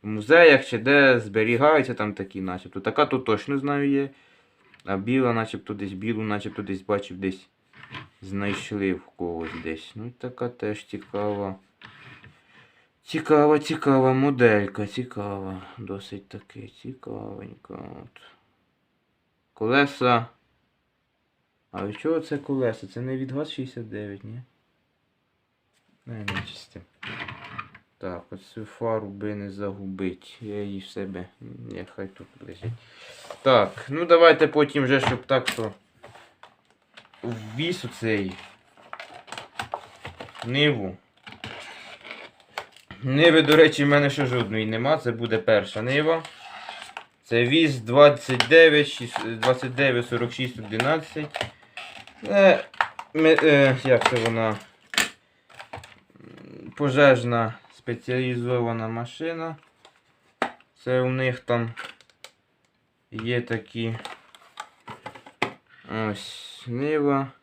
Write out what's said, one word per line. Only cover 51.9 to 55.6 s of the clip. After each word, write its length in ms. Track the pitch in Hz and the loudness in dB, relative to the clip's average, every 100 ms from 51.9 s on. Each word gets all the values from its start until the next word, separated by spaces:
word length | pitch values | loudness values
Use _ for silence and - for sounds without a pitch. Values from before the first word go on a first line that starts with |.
| - - - - | -20 -20 -14 0
Е, 360 | 202 190 - - - - - - | 6 8 6 0 -4 -4 -4 -8
ми, 220 | 156 160 156 | 2 4 6
е, 340 | 156 143 135 127 | 6 6 6 4
як 260 | 135 117 - | 2 4 4
це 60 | 120 | 0
вона? 400 | 113 113 110 104 - _ _ - - _ _ _ _ - | 0 0 -2 -4 -12 _ _ -4 -4 _ _ _ _ -20